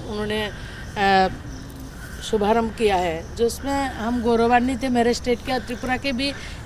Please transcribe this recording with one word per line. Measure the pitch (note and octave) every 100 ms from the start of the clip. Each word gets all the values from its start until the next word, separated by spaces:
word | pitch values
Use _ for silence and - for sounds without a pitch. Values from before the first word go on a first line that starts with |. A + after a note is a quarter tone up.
| -
उन्होंने, | G#3 G#3+ G#3+ G#3 - - - - G#3
अ, | G3 F#3+ F#3+ - - - - - - - - -
शुभारंभ | - A3 G3+ A3+ A3+ -
किया | G#3+ F#3
है, | F3+ D#3+ - -
जिसमें | A#3 - C4 C#4 C4+
हम | A3+ A3 B3
गौरवान्वित | A#3 A3+ A#3 B3 B3 B3
थे। | C4
मेरे | B3 A#3
state | A#3 B3+ A#3+
के | - B3+
त्रिपुरा | - B3 B3+ B3+
के | C#4
भी | B3 C#4 - - -